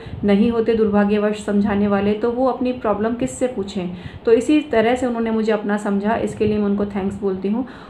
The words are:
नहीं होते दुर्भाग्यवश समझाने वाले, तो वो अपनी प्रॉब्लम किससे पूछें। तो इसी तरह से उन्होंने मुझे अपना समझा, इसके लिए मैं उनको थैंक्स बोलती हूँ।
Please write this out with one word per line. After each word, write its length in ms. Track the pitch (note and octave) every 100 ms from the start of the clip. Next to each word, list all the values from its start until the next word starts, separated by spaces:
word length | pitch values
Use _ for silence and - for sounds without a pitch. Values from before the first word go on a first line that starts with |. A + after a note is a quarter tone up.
| - -
नहीं 260 | G3+ G3+ A#3
होते 240 | A#3 A3
दुर्भाग्यवश 720 | A3 G#3+ G#3 G3+ G#3 G#3 G#3
समझाने 440 | - G3+ G#3+ G3+ G#3
वाले, 240 | G3+ G3+
तो 180 | G#3 A#3+
वो 160 | A#3+ C4
अपनी 260 | A#3+ B3
प्रॉब्लम 420 | B3 A3+ G3 A3+
किससे 320 | A#3+ B3+ - B3+
पूछें। 500 | A#3 F#3+ G3 F3 F3+ - -
तो 80 | -
इसी 280 | A#3 A#3+ D4+
तरह 340 | D4 A3+ A3
से 120 | B3+ B3+
उन्होंने 240 | A#3 A3+
मुझे 220 | A3 G#3+
अपना 240 | G#3 G#3 G#3
समझा, 400 | G#3 G3+ G3+ A#3
इसके 300 | G#3 - G#3
लिए 120 | G#3+
मैं 60 |
उनको 220 | G3+ G3+ G3+
थैंक्स 340 | G3+ F#3+ G3
बोलती 280 | G3+ F#3 G3
हूँ। 180 | A3+ B3+ - -